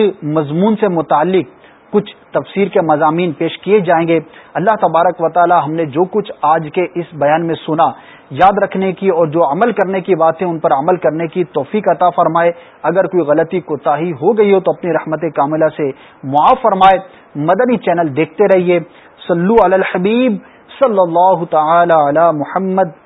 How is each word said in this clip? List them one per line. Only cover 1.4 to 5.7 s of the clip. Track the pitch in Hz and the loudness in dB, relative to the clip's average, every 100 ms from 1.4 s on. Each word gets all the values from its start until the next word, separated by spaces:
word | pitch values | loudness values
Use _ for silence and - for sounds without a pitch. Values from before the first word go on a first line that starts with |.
| - - - _ _ | -2 -10 -20 _ _
کچھ | 208 202 - _ | -2 -2 -8 _
تفسیر | 156 139 - 196 | -6 -4 -2 0
کے | 202 | 0
مضامین | 165 151 156 165 180 | 0 2 0 0 -2
پیش | 143 165 - | -2 -6 -6
کیے | - 214 | 0 0
جائیں | 175 165 165 | 2 0 2
گے۔ | 165 156 - - | 0 -2 -14 -10
اللہ | - 190 | -4 -2
تبارک | 214 185 160 180 170 | 0 0 2 0 0
و | 165 | -2
تعالی | 175 175 175 | 2 2 2
ہم | 143 | 0